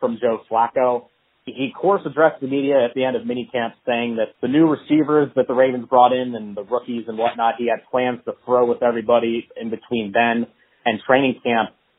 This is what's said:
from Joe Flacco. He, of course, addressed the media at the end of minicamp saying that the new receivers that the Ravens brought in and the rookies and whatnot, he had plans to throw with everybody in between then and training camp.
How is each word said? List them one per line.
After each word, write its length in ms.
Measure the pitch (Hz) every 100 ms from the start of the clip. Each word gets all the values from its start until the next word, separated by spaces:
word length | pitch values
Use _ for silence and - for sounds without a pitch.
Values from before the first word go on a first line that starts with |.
from 180 | 127 113
Joe 200 | 120 110 -
Flacco. 560 | 113 113 139 127 120 - _ _ _ -
He, 240 | 123 131
of 80 | -
course, 220 | 175 196
addressed 360 | 156 139 160 151
the 80 | 131
media 360 | 139 139 139
at 100 | 120 131
the 80 |
end 100 | 127
of 80 | 123
minicamp 520 | 117 123 117 123 117 - -
saying 300 | 117 120 113
that 180 | 110 -
the 60 | 123
new 180 | 143 160
receivers 640 | 143 - 151 147 151 139 135
that 100 | 127
the 80 |
Ravens 320 | 127 131 123 113
brought 240 | 127 123
in 220 | 127 127
and 220 | 117 104 101
the 80 |
rookies 400 | 98 120 - 117 113
and 100 | 110
whatnot, 380 | 117 117 113 117
he 100 | 117
had 200 | 110 -
plans 300 | 127 127 123
to 80 | - -
throw 220 | - 123 120
with 160 | 120
everybody 640 | 120 117 110 120 117 117 - -
in 100 | 113
between 400 | 107 - 123 104
then 340 | 117 117 117 113 _ _ _
and 140 | 120 110 -
training 320 | 131 135 120
camp. 260 | 123 117 107 - _